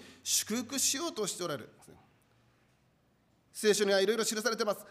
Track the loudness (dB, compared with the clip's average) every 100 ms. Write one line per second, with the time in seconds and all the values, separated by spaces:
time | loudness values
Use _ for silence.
0 | -8 -12 -2 -2 0 -4 -4 -2 0 0
1 | -4 -4 -6 -4 -6 -6 -10 -18 -20 -20
2 | _ _ _ _ _ _ _ _ _ _
3 | _ _ _ _ _ 0 2 4 4 4
4 | 4 2 0 0 -2 -2 -2 -2 -8